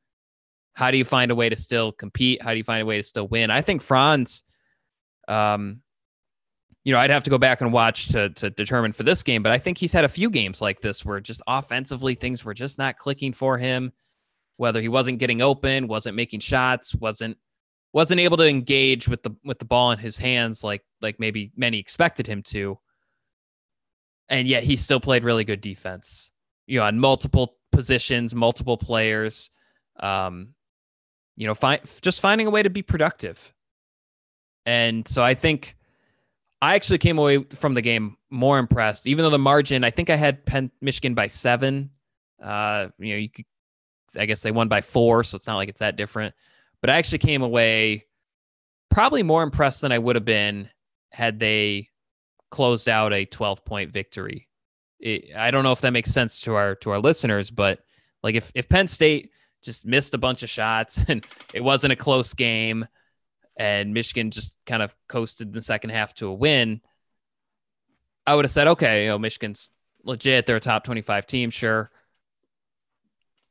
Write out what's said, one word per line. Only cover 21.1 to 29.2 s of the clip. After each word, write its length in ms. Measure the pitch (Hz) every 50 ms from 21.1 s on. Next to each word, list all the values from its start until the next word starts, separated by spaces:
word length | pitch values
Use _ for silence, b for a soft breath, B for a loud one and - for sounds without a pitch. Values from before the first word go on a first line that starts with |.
| 107 -
maybe 340 | 113 110 104 110 101 98 -
many 220 | - 127 120 113 107
expected 480 | 95 - - - 170 170 - - 120
him 160 | - 107 101 98
to. 360 | - - 104 98 98 98 - _ _ _ _ _ _ _ _ _ _ _ _ _ _ _ _ _ _ _ _ _ _ _ _ _ _ _ _ _ -
And 180 | 135 131 127 131
yet 160 | 131 120 113
he 120 | 139 143
still 240 | 123 - - 143 127
played 240 | - 139 131 123 117
really 200 | 120 117 113 107
good 160 | 104 104 98
defense, 680 | 101 104 95 - - 92 92 92 - - - - - - _ _ _ _ _ _ _
you 120 | - 131 123
know, 80 | 107
on 120 | 104 104 117
multiple 580 | 131 135 135 127 - 139 - 131 127 120 _ _ _ - -
positions, 600 | 143 123 - 131 120 - - 135 120 120 113 120
multiple 420 | 120 117 117 117 - 127 123 120
players, 720 | 113 - - 117 113 110 110 110 107